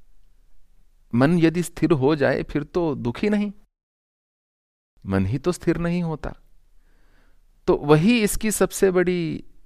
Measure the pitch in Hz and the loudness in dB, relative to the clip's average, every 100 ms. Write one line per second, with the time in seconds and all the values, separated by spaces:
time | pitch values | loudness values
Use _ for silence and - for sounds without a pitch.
0 | - - - - _ - - _ - _ | -20 -20 -20 -20 _ -20 -20 _ -20 _
1 | _ 117 143 175 160 156 - - 156 147 | _ 2 4 4 2 0 -6 -2 0 2
2 | 131 156 131 - - 147 143 180 165 123 | 2 2 0 0 -4 -6 -4 -2 -2 -2
3 | 120 - 208 208 208 - _ _ _ _ | -6 -2 0 0 -2 -8 _ _ _ _
4 | _ _ _ _ _ _ _ _ _ _ | _ _ _ _ _ _ _ _ _ _
5 | 95 98 98 143 175 170 175 160 170 175 | -2 0 0 -2 -2 -2 -2 -2 -2 -2
6 | 165 156 - - - - _ - _ _ | -4 -6 -10 -14 -20 -20 _ -20 _ _
7 | _ _ _ _ _ _ - 165 147 151 | _ _ _ _ _ _ 0 0 4 4
8 | 190 240 202 - 220 - 190 - 190 185 | 4 2 0 -2 -4 0 0 2 2 2
9 | 180 180 160 139 - - | 0 -2 -4 -8 -12 -20